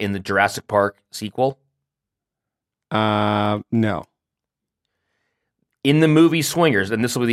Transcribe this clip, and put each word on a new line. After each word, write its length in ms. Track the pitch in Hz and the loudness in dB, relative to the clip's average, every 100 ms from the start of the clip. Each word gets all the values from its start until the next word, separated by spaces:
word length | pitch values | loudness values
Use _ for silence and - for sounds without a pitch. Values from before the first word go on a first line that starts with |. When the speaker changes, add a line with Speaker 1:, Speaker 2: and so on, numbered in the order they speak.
Speaker 1:
in 100 | 104 | -6
the 80 | 98 | -6
Jurassic 480 | 98 98 98 - - | -4 0 0 -2 -4
Park 300 | 104 101 - _ | 0 0 -4 _
sequel? 480 | - 107 - 131 135 _ _ _ _ _ _ _ _ _ _ _ _ - | -14 -10 -4 -4 -4 _ _ _ _ _ _ _ _ _ _ _ _ -6
Speaker 2:
Uh, 720 | 107 107 107 104 104 104 104 - | -2 0 0 0 0 0 -2 -2
no. 320 | 117 110 87 - _ _ _ _ _ _ _ _ _ _ _ _ _ _ _ _ _ | -2 0 -2 -10 _ _ _ _ _ _ _ _ _ _ _ _ _ _ _ _ _
Speaker 1:
In 160 | 135 151 | 0 4
the 80 | 160 | 4
movie 340 | 156 165 165 | 6 4 2
Swingers, 480 | 143 175 165 104 95 | -2 0 2 2 -2
and 120 | 110 | -2
this 120 | 120 | -2
will 60 | 131 | -2
be 60 | 120 | 0